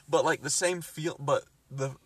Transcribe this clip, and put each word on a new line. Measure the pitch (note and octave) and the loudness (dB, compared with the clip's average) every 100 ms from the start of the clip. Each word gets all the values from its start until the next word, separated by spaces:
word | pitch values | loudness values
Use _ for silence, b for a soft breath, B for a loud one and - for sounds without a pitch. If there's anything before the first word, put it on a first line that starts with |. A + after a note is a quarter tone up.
| - | 0
But, | D3+ D3+ | 2 4
like, | D3+ | 0
the | C3+ | 0
same | - F3+ F3+ | 0 0 0
feel, | D#3 - D#3 - | -6 -6 -6 -4
but | C#3+ C3 - _ - | 0 0 0 _ -12
the, | C3+ C3+ C3 | -6 -6 -6